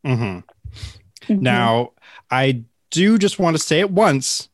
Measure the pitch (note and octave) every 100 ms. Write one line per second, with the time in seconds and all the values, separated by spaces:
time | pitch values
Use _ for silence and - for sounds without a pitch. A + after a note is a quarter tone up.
0 | C#3+ B2 A2+ F2+ - _ - - - -
1 | _ - - G3+ B2+ A#2+ A#2 A#2 A#2+ _
2 | - - _ B2+ C3+ B2+ A2+ _ _ E3
3 | G3 A3 G3 - F3 D#3+ - D#3 G3 F#3+
4 | G#3+ C#3 - - -